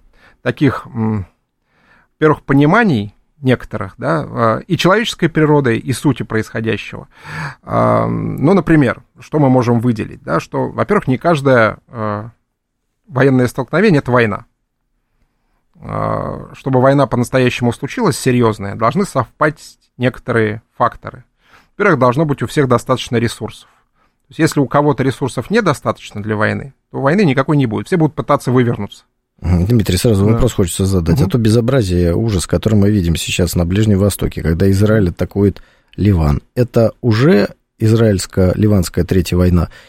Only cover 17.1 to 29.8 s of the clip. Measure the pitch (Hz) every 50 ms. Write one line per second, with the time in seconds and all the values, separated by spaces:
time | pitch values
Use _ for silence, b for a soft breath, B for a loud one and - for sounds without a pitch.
17.1 | - 123 123 - - 131 127 123 - - 123 120 113 - - 139 - - 240 180
18.1 | 127 - - 135 127 123 120 110 104 101 98 98 104 107 110 113 120 - 165 -
19.1 | - 135 120 - _ - 151 156 151 - - - - _ _ _ _ - 123 123
20.1 | 123 - - - 117 117 110 107 107 113 _ _ _ - 123 113 - - - 104
21.1 | - 127 - _ _ b b b b b b b b - 202 208 165 123 127 123
22.1 | 123 147 165 147 143 - 127 117 - 156 143 127 123 117 - - 131 113 - -
23.1 | 123 117 117 113 - - 123 82 - - - _ _ _ _ _ _ _ _ _
24.1 | _ _ _ _ - - 160 151 - 151 139 - - 147 147 151 139 - 127 135
25.1 | 123 - 143 123 - - - - 190 233 226 170 139 - - 123 104 - - -
26.1 | - 107 101 107 107 104 107 107 104 101 - 135 - _ _ _ - 127 131 135
27.1 | 160 208 214 151 127 135 135 - 156 143 135 117 107 104 107 - 190 175 156 147
28.1 | - - 131 - 147 135 - 139 123 131 120 123 113 110 101 98 - - _ _
29.1 | _ _ _ _ _ - - 85 87 87 87 101 123 117